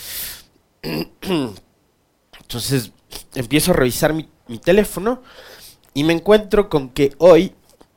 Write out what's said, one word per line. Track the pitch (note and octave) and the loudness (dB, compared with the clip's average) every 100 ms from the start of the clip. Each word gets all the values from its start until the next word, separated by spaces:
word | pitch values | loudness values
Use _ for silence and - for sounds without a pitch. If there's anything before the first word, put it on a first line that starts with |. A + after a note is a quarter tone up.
| - - - - - _ _ _ | -16 -14 -14 -16 -20 _ _ _
<clears throat> | E3 D#3+ F3 _ - E3+ B2 F#2 _ _ _ _ _ _ _ - - | -10 -8 -8 _ -4 -4 -4 -8 _ _ _ _ _ _ _ -20 -12
Entonces | A#2+ A2+ C3+ A2 _ _ - - | -8 -4 -4 -4 _ _ -20 -14
empiezo | - A#2 D3 F3 | -10 -4 -2 0
a | |
revisar | F3 B2+ A#2 D3+ | 2 0 0 -2
mi, | D#3 - _ - | -2 -8 _ -16
mi | A#2 | -8
teléfono | - G3 G3+ - G3+ B3+ - - - - - - _ | 0 2 2 -4 -6 -6 -10 -20 -20 -20 -20 -20 _
y | C#3 | -4
me | D#3 | 0
encuentro | E3 E3 G#3+ G3 G#3 G3+ | 0 4 2 2 0 0
con | D3+ C3 | -2 -4
que | D3+ C#3 - | -2 -2 4
hoy | F#3+ E3 F#3+ - _ _ _ | 6 6 4 -6 _ _ _